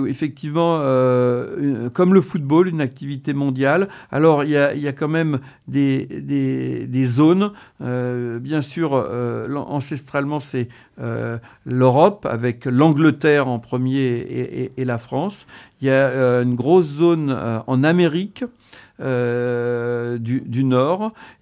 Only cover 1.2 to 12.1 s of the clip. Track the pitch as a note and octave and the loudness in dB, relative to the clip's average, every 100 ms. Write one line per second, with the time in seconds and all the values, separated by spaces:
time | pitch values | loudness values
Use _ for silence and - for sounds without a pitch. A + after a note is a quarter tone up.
1.2 | B2 B2 - - C#3+ A#2+ A#2+ B2 F3+ F#3+ | 2 0 -4 -4 -2 -2 -4 0 4 4
2.2 | C3+ E3+ C#3 D#3 F#3 D#3 C3 - C#3 C#3 | 4 -2 2 4 4 0 -4 -6 -10 -8
3.2 | C#3+ C#3+ C#3 C3 C3+ E3 G3 - - C3 | -4 -2 -2 0 0 2 -2 -8 -8 2
4.2 | D#3+ D3 D3 D3 C#3+ C#3+ C#3+ C#3 D3+ D#3+ | 4 4 2 2 2 0 -6 -4 -2 0
5.2 | D#3+ C3+ - - - C3 C#3 C3+ C3+ - | 0 -2 -6 -16 -4 0 2 0 -4 -10
6.2 | C#3 C#3 C3+ C3 B2+ B2 A#2+ B2+ C3 A#2+ | -4 -2 -2 -2 -4 -6 -4 0 2 4
7.2 | D#3 F#3 G#3 G3+ - - B2 B2 B2 B2 | 4 4 0 -4 -20 -12 -6 -4 -4 -6
8.2 | A#2+ A#2+ C3 D3+ C#3 E3+ D#3+ C3+ G#2+ B2 | -6 -8 -4 -4 -4 -4 -2 0 -2 -4
9.2 | A#2+ A#2 A2 C#3+ - C#3+ C3 C#3+ - C#3+ | -4 -4 -6 -8 -6 -6 -6 -10 -6 -4
10.2 | C#3 D3+ C#3+ C3 A#2+ - - - A#2+ A#2 | -4 -6 -6 -6 -6 -10 -20 -12 -8 -6
11.2 | A#2 A#2 - _ - B2+ B2+ B2+ G3+ | -6 -8 -12 _ -4 4 4 6 4